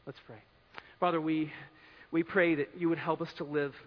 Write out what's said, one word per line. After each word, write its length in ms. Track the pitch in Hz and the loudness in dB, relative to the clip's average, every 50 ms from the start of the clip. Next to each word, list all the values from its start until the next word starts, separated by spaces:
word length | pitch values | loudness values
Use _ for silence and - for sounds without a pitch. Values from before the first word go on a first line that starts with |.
| _ | _
Let's 140 | 139 135 - - | -18 -18 -18 -20
pray. 160 | - 117 110 - _ _ _ _ _ - - - - - _ | -20 -20 -20 -20 _ _ _ _ _ -18 -18 -18 -18 -4 _
Father, 220 | 185 175 170 160 | 2 2 2 2
we, 320 | 156 160 160 156 151 147 - - - - - - - - - - - _ | 0 0 0 0 0 -4 -6 -16 -18 -20 -20 -20 -20 -20 -20 -20 -12 _
we 140 | - 165 165 | 0 0 0
pray 320 | 165 - 196 175 170 160 | 2 4 4 4 6 4
that 140 | 143 143 - - | 2 0 -4 -4
you 120 | 180 175 165 | -2 0 0
would 100 | 165 156 | 0 0
help 240 | 135 170 160 156 | 0 -2 -2 -2
us 100 | 165 165 - | -2 -8 -6
to 100 | - - | -10 -8
live 300 | 143 147 147 143 143 131 - - | -2 -2 -2 -2 -2 -6 -12 -20